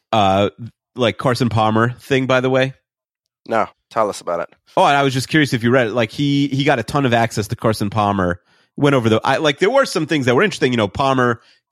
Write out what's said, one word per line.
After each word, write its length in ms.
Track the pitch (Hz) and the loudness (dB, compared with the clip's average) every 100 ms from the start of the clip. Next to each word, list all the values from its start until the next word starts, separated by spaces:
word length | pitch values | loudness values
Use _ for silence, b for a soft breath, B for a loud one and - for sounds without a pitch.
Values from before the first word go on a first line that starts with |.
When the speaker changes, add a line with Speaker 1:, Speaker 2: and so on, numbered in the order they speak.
| _ | _
Speaker 1:
uh, 380 | 113 98 95 101 - 113 - _ | 0 2 2 0 -4 -16 -18 _
like, 240 | - 117 - | -4 -2 0
Carson 300 | 135 120 120 | -2 0 0
Palmer 440 | 113 110 113 117 | 0 0 2 0
thing, 340 | 123 - 131 131 | -2 -4 -2 2
by 140 | 127 | 0
the 100 | 131 | 2
way? 240 | 131 131 - _ _ _ _ _ _ - | 0 -2 -4 _ _ _ _ _ _ -6
Speaker 2:
No. 200 | 113 95 - _ | -4 -4 -8 _
Tell 180 | 117 104 | -2 -2
us 120 | - | -4
about 200 | - 85 | -6 -6
it. 80 | - _ _ - | -6 _ _ 0
Speaker 1:
Oh, 100 | 135 | 2
and 100 | 143 | 2
I 60 | |
was 100 | 139 | 0
just 160 | 131 - | -2 -2
curious 240 | 160 139 | 0 0
if 100 | 123 | 0
you 80 | 117 | 2
read 180 | 131 113 | 2 2
it. 40 | |
Like, 180 | 117 113 | 0 -4
he, 380 | - 143 143 143 | -2 -2 0 0
he 160 | 135 | 0
got 140 | 147 131 | 0 0
a 40 | |
ton 220 | 110 147 | 0 -2
of 80 | 135 | 2
access 360 | 117 113 - 101 | 2 0 -2 -6
to 80 | 113 | -4
Carson 340 | 117 110 104 | -2 -2 -4
Palmer. 500 | 104 104 101 90 87 _ _ _ - | -2 0 0 -2 -4 _ _ _ -2
Went 180 | 143 | 2
over 140 | 135 113 | 2 2
the, 100 | 107 | 0
I, 140 | - 135 | 0 0
like, 220 | 156 135 | -2 0
there 100 | 196 | 0
were 160 | 269 | 2
some 220 | 262 185 151 | 0 -2 -2
things 180 | 156 127 | -2 0
that 80 | |
were 80 | 123 | 2
interesting. 300 | 202 - 135 | 0 0 -2
You 60 | 120 | 0
know, 100 | 101 | -2
Palmer 540 | - 135 131 123 117 b b _ | -2 -2 2 0 -2 b b _